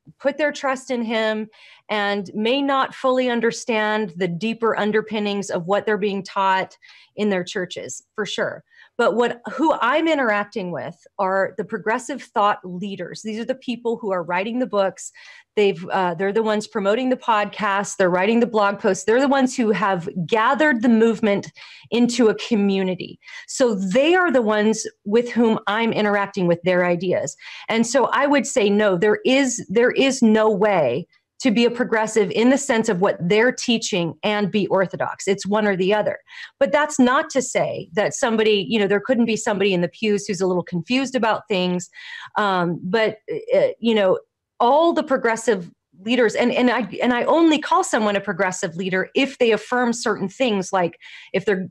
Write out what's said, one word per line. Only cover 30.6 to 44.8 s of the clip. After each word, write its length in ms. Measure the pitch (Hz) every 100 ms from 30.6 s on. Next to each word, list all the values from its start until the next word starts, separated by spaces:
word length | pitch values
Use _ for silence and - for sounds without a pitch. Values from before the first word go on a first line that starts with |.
| 214 190 131 135 - _ _ -
to 100 | 254
be 140 | 214
a 60 | 233
progressive 600 | 240 196 220 220 220 190
in 180 | - 240
the 80 | 269
sense 320 | - 226 226
of 100 | 180
what 160 | 190 -
they're 320 | 170 214 247
teaching 600 | 254 - 226 - 180 170 -
and 280 | 208 208 196
be 160 | 208 175
orthodox. 600 | 185 180 139 131 - 190
It's 200 | 196 190
one 200 | 214 208
or 80 |
the 200 | 185 185
other. 240 | 214 185 - _ - - -
But 120 | 277
that's 280 | 285 302 294
not 320 | 247 277 311
to 100 | 269
say 480 | 254 190 156 - -
that 180 | 170 170
somebody, 540 | - 240 220 220 208 180
you 100 | 220
know, 80 | 196
there 140 | 202
couldn't 240 | 202 240
be 120 | 233 214
somebody 360 | 233 190 202
in 80 | 180
the 80 | 175
pews 380 | - 214 202 208
who's 160 | 180
a 40 | 185
little 160 | 180
confused 520 | 170 175 165 254 269
about 340 | 262 226 196 -
things. 400 | 185 180 180 - - - - - -
Um, 420 | 202 185 170 170
but, 360 | 185 220 214 214 - 156 - 190
uh, 120 | 214 -
you 160 | 226
know, 240 | 214 190 - - _ _ -
all 340 | 240 285